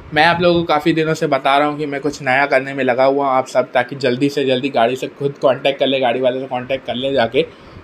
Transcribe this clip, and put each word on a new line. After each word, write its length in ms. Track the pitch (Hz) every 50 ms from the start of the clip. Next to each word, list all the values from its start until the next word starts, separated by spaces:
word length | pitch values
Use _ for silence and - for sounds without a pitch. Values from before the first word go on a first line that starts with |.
| - - 156
मैं 120 | 151 156
आप 160 | 170 165 170
लोगों 200 | 180 175 170 170
को 40 | 165
काफ़ी 280 | 170 151 147 - 170 160
दिनों 200 | 160 156 156 160
से 140 | 156 170
बता 300 | 151 139 131 - 139 139
रहा 100 | 143 147
हूँ 100 | 147 147
कि 80 | 147 156
मैं 160 | 143 143 139
कुछ 200 | 139 147 143 -
नया 240 | 147 131 127 135 143
करने 280 | 139 143 131 135 139 139
में 100 | 139 131
लगा 220 | 127 120 123 131
हुआ 200 | 135 139 143 139
हूँ 80 | 135 131
आप 140 | 131 131
सब, 240 | - - 131 127 -
ताकि 240 | - 127 123 - 143
जल्दी 320 | 135 139 123 123 127 143 139
से 160 | 143 147 135
जल्दी 240 | 131 131 127 143 135
गाड़ी 240 | 127 127 117 120 127
से 120 | 127 156 143
खुद 280 | - - 143 143 139 -
contact 400 | - 139 123 139 143 143 131 -
कर 80 | 143
ले, 120 | 131 135 131
गाड़ी 220 | 131 120 120 127
वाले 180 | 131 - 131 131
से 80 | 135
contact 400 | 131 131 123 123 127 135 131 -
कर 80 | - 117
ले 180 | 120 131 135 139
जाके। 320 | 131 113 113 123 139 180 - - - - - - -